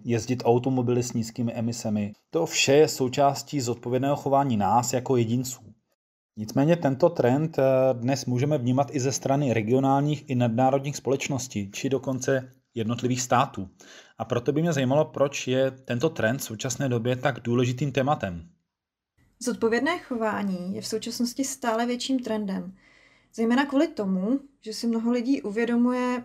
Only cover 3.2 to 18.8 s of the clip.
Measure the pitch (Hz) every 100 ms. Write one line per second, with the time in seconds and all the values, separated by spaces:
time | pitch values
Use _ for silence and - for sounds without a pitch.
3.2 | 139 131 - 147 117 120 123 131 139 143
4.2 | 139 139 143 110 95 117 117 127 123 127
5.2 | 113 123 127 - - - _ _ _ _
6.2 | _ - 107 135 147 170 143 131 170 170
7.2 | 120 135 156 156 135 131 131 123 117 135
8.2 | 123 123 143 151 120 127 143 143 131 -
9.2 | 131 139 143 113 107 127 135 139 147 147
10.2 | - 127 120 113 131 139 139 143 - 139
11.2 | - 139 - 104 98 - 139 131 135 131
12.2 | 135 135 127 - _ 117 110 120 127 123
13.2 | - 123 131 - 92 - - - - -
14.2 | 110 120 123 143 170 143 127 143 156 -
15.2 | 139 - - 127 135 131 - 120 160 165
16.2 | 110 131 - 110 135 - 139 120 117 127
17.2 | 147 123 120 120 127 123 147 139 131 151
18.2 | 98 85 - _ _ _